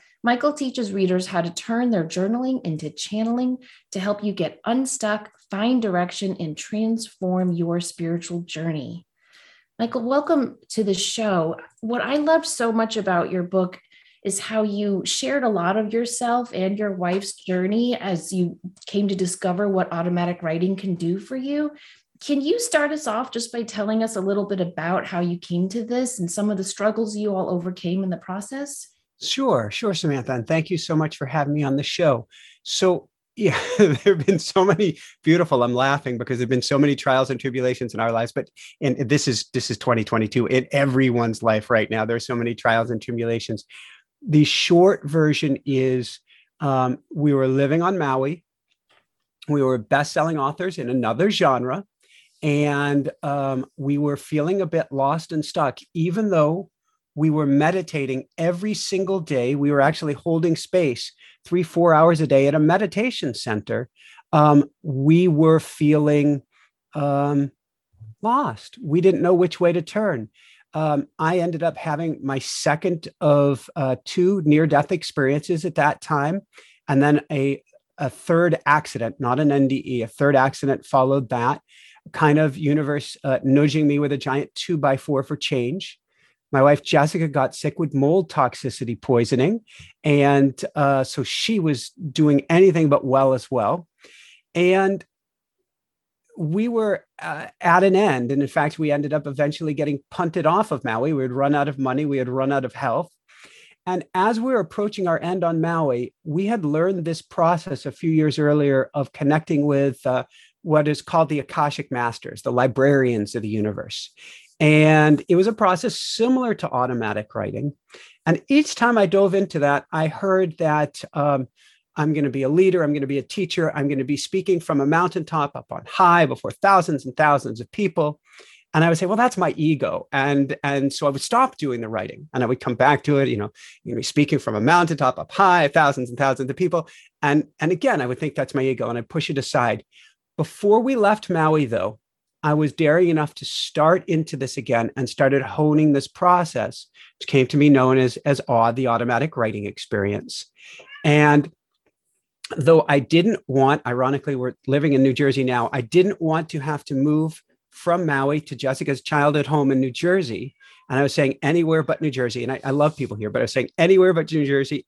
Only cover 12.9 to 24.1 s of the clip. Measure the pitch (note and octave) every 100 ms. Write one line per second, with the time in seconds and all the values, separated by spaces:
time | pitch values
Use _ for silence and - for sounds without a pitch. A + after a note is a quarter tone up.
12.9 | A3 F#3+ F3 - F3+ F3 F#3+ F3+ - _
13.9 | _ _ _ G3 G3 - A3 G#3+ G3+ G#3
14.9 | G3 - - C4 C#4 B3 F#3+ E3+ G#3 G#3+
15.9 | A3+ A#3+ - A#3+ B3 A#3 - F#3+ G3+ G#3
16.9 | F#3 F3 F#3+ G3 - - F3+ F#3 A3 A#3+
17.9 | A#3 F#3+ E3+ - F#3+ F3 - F3+ - -
18.9 | G3 G3+ F#3 F3+ - F#3 F3+ G#3 F#3+ -
19.9 | E3+ F3 F3+ F3 F3+ E3+ E3 F#3 F#3+ F#3+
20.9 | F3 E3+ F#3+ - C4 C4+ D4 D4 D4 -
21.9 | - _ _ - C#4+ C#4 A#4 A#4 D#4 D4
22.9 | D4+ C#4 G#3+ B3 A#3 A#3 A#3+ A3+ G#3+ G#3
23.9 | A3 A3